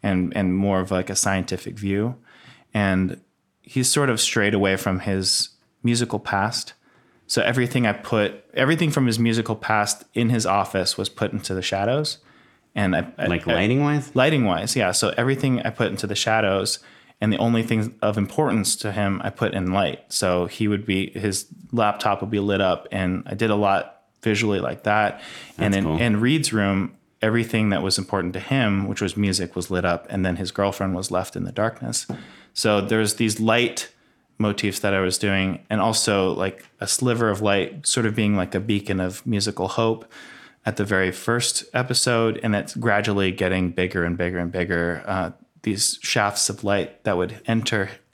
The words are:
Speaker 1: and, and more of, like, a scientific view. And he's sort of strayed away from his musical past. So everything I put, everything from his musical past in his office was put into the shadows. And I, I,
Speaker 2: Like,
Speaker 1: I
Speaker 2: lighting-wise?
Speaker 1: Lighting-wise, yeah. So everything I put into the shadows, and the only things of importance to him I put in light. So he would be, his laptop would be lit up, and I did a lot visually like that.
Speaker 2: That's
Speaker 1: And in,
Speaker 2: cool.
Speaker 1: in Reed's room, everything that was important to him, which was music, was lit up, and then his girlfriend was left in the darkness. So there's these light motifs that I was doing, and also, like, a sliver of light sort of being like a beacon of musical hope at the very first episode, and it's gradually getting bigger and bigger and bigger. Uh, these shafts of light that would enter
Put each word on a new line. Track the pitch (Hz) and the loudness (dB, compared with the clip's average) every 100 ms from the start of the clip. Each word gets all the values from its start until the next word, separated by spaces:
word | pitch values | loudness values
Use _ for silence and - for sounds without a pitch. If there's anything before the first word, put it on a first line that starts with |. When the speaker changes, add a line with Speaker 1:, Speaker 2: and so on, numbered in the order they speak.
Speaker 1:
and, | 104 92 90 - | 0 0 0 0
and | 95 92 | 0 2
more | 101 95 | 2 2
of, | 92 | 0
like, | 95 90 | -2 -2
a | 95 | -2
scientific | 104 95 90 92 - 92 | 0 0 -2 -6 -8 -6
view. | 101 98 113 127 _ - - - _ | -2 0 -2 -4 _ -20 -20 -20 _
And | 107 101 92 92 - _ _ _ _ | 0 2 2 0 -4 _ _ _ _
he's | _ 131 123 | _ -2 0
sort | - 139 | 2 2
of | 110 | 2
strayed | - - 101 | 0 2 2
away | 104 98 95 | 4 2 2
from | - 92 | 0 -2
his | 104 95 92 - - _ _ _ | 0 -2 0 0 -2 _ _ _
musical | 117 117 117 104 | -2 0 0 -4
past. | - 101 104 - - - _ _ _ _ _ | -2 0 0 -2 -8 -16 _ _ _ _ _
So | - | 0
everything | - 123 120 127 117 | 2 2 0 2 2
I | |
put, | 101 - 113 104 - _ | 0 -2 0 0 -2 _
everything | - 131 160 165 | 0 2 4 2
from | 147 127 | 2 2
his | 113 | 2
musical | 117 113 113 107 | 2 2 0 -4
past | - 107 104 - - | 0 2 2 -2 -6
in | - 117 | -2 2
his | 120 107 | 2 2
office | 98 92 98 87 - | 0 0 0 -2 -2
was | 98 | -6
put | - 101 | -4 -4
into | 104 - | -4 -6
the | 92 | -4
shadows. | 90 98 101 135 151 - _ - _ _ _ | -2 -2 0 0 -2 -8 _ -20 _ _ _
And | - 98 82 | -2 0 0
I, | - - | -2 -4
I, | 98 | -2
Speaker 2:
Like, | 87 - | -2 0
Speaker 1:
I | |
Speaker 2:
lighting-wise? | 85 104 127 147 147 135 | 2 2 2 2 0 -2
Speaker 1:
Lighting-wise, | 131 135 156 110 85 110 135 | 2 4 4 2 0 0 0
yeah. | 95 | 0
So | - 104 - | 2 0 0
everything | 120 135 139 123 | 0 0 0 0
I | 113 | -2
put | 113 113 | -2 -2
into | 104 101 | -2 -4
the | |
shadows, | 101 - 110 104 98 95 - - - _ _ | -2 0 2 2 2 0 -4 -10 -20 _ _
and | 107 | 0
the | 104 | 2
only | 117 117 | 2 2
things | 113 113 110 - | 2 0 0 -2
of | 104 104 | -2 0
importance | 98 - 147 107 98 - | -2 0 0 0 0 -2
to | 107 | -4
him | 101 101 95 | -2 -2 -2
I | 104 | -6
put | - 110 | -2 -2
in | 95 90 | -2 0
light. | 95 87 - - | 0 0 -4 -8
So | - 95 90 87 | -2 0 0 0
he | - 107 | -2 0
would | 104 110 | 0 0
be, | 95 98 | -2 -2
his | - 101 95 - - - | -4 -4 -4 -8 -18 -6
laptop | 117 104 - 110 101 | 0 0 2 0 -2
would | 98 | -2
be | 104 | -2
lit | 101 98 | 0 2
up, | 95 85 - | 2 2 -2
and | 98 92 92 - | -4 -2 -2 -6
I | |
did | 101 113 | -2 0
a | 104 | 2
lot | 104 98 - - _ _ | 2 2 -2 -14 _ _
visually | - 104 110 98 | -2 0 0 0
like | 65 - | -2 -4
that. | 107 107 104 104 - - - - | 0 2 2 -2 -14 -18 -18 -2
Speaker 2:
That's | |
Speaker 1:
And | 104 | 2
in, | 98 | 2
Speaker 2:
cool. | 87 80 | 2 2
Speaker 1:
in | 120 104 | 2 2
Reed's | 120 156 151 | 2 2 0
room, | 110 98 98 90 - _ _ | 0 2 2 -2 -6 _ _
everything | 110 117 117 113 107 | 0 2 2 2 2
that | 95 | 2
was | 95 95 | 0 -2
important | 92 101 87 | -2 -2 -2
to | 92 | -6
him, | - 135 113 98 101 | -2 0 2 0 -2
which | 101 | -2
was | 98 104 | -4 0
music, | 101 90 87 - | 0 0 -2 -6
was | 87 | -4
lit | 92 | -2
up, | 90 85 - | 0 -2 -4
and | 98 | -2
then | 92 85 | -2 -2
his | 92 | -4
girlfriend | - 98 95 95 | 0 -2 0 -4
was | 92 95 | -4 0
left | 92 - 92 | 0 0 -6
in | |
the | 90 | -6
darkness. | 95 110 - 120 113 - - - - - | -2 -2 -2 -6 -6 -6 -10 -10 -20 -14
So | - 110 104 | -2 2 2
there's | 101 110 107 | 4 2 2
these | - 113 107 | 2 0 2
light | 110 117 120 - - _ _ _ _ _ | 2 4 2 -2 -10 _ _ _ _ _
motifs | 110 101 104 92 | -2 0 -4 -2
that | 104 | 0
I | 98 | 2
was | 92 90 | 0 0
doing, | 104 95 95 90 - | 0 2 0 -2 -4
and | 107 | 0
also, | 104 110 - 101 95 | 2 2 2 2 2
like, | - 95 - - _ | 0 -2 -6 -20 _
a | - | -4
sliver | - 127 117 113 | 0 0 2 0
of | 101 | 2
light | 104 98 87 - | 2 2 0 -2
sort | - - 113 | -2 0 0
of | |
being | 110 104 101 | 2 2 2
like | 90 | 0
a | 98 | -2
beacon | 107 101 - 95 | 0 -2 0 -2
of | 92 95 - | -2 -6 -2
musical | 104 104 98 95 | -2 -2 -2 -4
hope | - 113 113 - - - - - _ | 0 0 0 -8 -20 -20 -20 -20 _
at | - 104 | -6 -2
the | |
very | 101 95 92 | 0 2 2
first | 90 - 120 120 - - | -2 -2 0 0 -4 -2
episode, | 123 123 123 - 117 113 110 | -4 0 0 2 2 2 0
and | 113 | 0
it's | 104 - - | -2 -2 -2
gradually | 117 104 104 101 95 | 2 2 2 2 0
getting | 92 92 92 90 | 0 0 0 0
bigger | 85 90 92 | 0 -2 0
and | 85 87 | -2 -2
bigger | 90 90 | -2 -2
and | 87 | -4
bigger. | 90 87 87 85 82 | -4 -2 0 -2 -4
Uh, | - 95 87 - _ _ | -4 -4 -4 -8 _ _
these | - 98 - - | -4 -2 -2 -4
shafts | - 120 104 101 - | -2 0 2 0 -4
of | 107 | -2
light | 101 101 - - | 0 0 0 -4
that | - 90 | -2 0
would | 87 110 - | -2 -4 -2
enter | 113 110 110 95 - _ | -2 0 -2 -2 -6 _